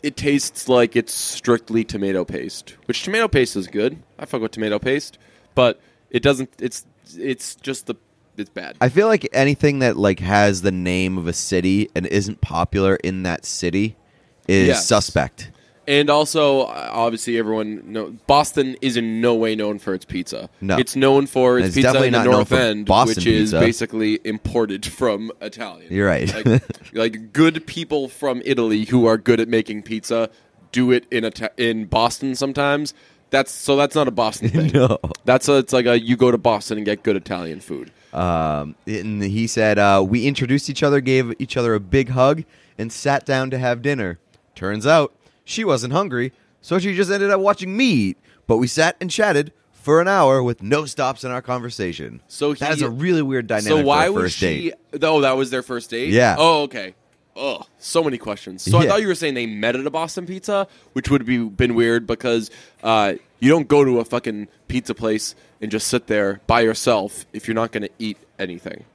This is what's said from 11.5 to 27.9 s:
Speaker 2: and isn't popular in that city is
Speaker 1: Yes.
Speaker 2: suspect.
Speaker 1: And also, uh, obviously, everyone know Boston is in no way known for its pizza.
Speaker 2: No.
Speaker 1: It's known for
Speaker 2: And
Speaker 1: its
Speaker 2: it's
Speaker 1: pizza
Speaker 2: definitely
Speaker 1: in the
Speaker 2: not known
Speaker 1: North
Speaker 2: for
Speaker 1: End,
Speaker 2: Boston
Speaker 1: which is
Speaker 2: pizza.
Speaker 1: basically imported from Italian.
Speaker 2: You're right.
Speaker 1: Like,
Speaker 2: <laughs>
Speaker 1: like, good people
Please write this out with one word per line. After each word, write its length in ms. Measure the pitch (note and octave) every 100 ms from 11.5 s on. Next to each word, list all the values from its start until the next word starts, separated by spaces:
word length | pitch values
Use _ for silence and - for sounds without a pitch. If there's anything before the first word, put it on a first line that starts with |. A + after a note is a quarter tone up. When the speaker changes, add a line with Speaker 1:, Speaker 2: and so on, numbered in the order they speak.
| F2+ F#2 F#2+ F2 -
Speaker 2:
and 100 | F2
isn't 340 | G2 G2 -
popular 540 | - D#2+ F2 G2 F#2+ F#2+
in 280 | F2 F#2+
that 200 | F2+ E2+
city 520 | - - F2 F2+ A2 - _ _ _ _ -
is 220 | F#2+ C3
Speaker 1:
Yes. 180 | A#2+ -
Speaker 2:
suspect. 640 | G#2+ - - C2 - - - _ _ -
Speaker 1:
And 220 | C#3+ C#3+
also, 540 | D3 D3+ D#3 D3 C3+
uh, 260 | B2+ A#1+ A#1+
obviously, 460 | G2+ A#2 A2+ - A#2
everyone 440 | G#2+ A2 G#2+ G#2+ -
know 240 | G#2+ F#2 A2+ -
Boston 500 | C#3+ D3 - C3 B2+
is 160 | C3+ A#2+
in 240 | A2+ A2+
no 120 | A#2+
way 220 | A#2 A2+ A2
known 220 | G#2+ G#2
for 160 | -
its 100 | F#2+
pizza. 460 | - F#2 F2+ - - _
Speaker 2:
No. 160 | G2 F#2+
Speaker 1:
It's 180 | B2+
known 320 | C3+ C3+ C#3 C#3
for 300 | C3 B2+ B2
Speaker 2:
And 80 |
Speaker 1:
its 40 | F#2
Speaker 2:
it's 80 | F2+
Speaker 1:
pizza 120 | C3
Speaker 2:
definitely 140 | C3+ C3
Speaker 1:
in 40 |
the 60 | A#2+
Speaker 2:
not 60 | A#2
known 60 |
Speaker 1:
North 140 | B2+ -
Speaker 2:
for 60 | B2+
Speaker 1:
End, 280 | A#2+ G#2
Speaker 2:
Boston 320 | G#2 G2 A#2+ A2+
Speaker 1:
which 100 | F#2
is 240 | A2 G#2+
Speaker 2:
pizza. 80 | -
Speaker 1:
basically 600 | A2+ A2+ A#2 A2+ G#2+ G#2+
imported 600 | A2 A2 - A#2+ A2 G2
from 480 | - - B2+ G#2 A2 -
Italian. 500 | G#2+ A2 A2 E2+ E2+
Speaker 2:
You're 160 | F#2 G2+
right. 240 | D#2 D#2 F#2
Speaker 1:
Like, 180 | A2 A#2+ - -
Speaker 2:
<laughs> 140 | -
Speaker 1:
like, 380 | A2 A#2 A2 A2
good 340 | C3+ D#3+ D#3+ D#3+
people 420 | - E3